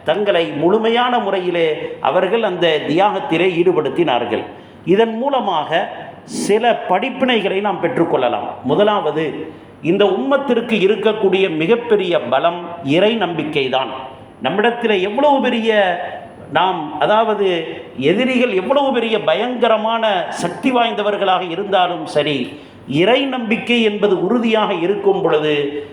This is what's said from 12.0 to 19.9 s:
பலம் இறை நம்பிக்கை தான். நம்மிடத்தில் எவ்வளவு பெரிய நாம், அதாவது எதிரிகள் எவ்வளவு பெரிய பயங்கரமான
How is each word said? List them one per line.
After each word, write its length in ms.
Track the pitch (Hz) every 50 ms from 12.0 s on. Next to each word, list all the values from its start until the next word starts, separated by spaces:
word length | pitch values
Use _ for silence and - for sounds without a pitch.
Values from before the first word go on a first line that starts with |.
| 190 175 170 151
பலம் 460 | 123 117 127 139 156 170 170 175 175 - - - -
இறை 300 | 135 147 180 202 214 233
நம்பிக்கை 540 | 220 185 175 170 151 147 - - 143 131 127
தான். 200 | 131 131 131 110 - - - - - - - - - -
நம்மிடத்தில் 600 | - 139 175 208 214 240 233 240 233 214 214 185
எவ்வளவு 380 | 180 208 214 262 285 294 277 262
பெரிய 600 | 220 254 240 226 220 226 214 208 196 180 175 175 - - - - - - - - - -
நாம், 480 | 139 160 180 190 180 170 151 - - 151
அதாவது 640 | 147 170 214 220 226 208 208 196 202 185 175 165 160 - - - - - -
எதிரிகள் 560 | - 135 151 185 226 262 262 254 247 247 240
எவ்வளவு 400 | 196 185 180 233 269 285 277 269
பெரிய 300 | 233 240 226 226 214 208
பயங்கரமான 1040 | 151 156 160 190 226 247 254 226 233 226 220 214 214 226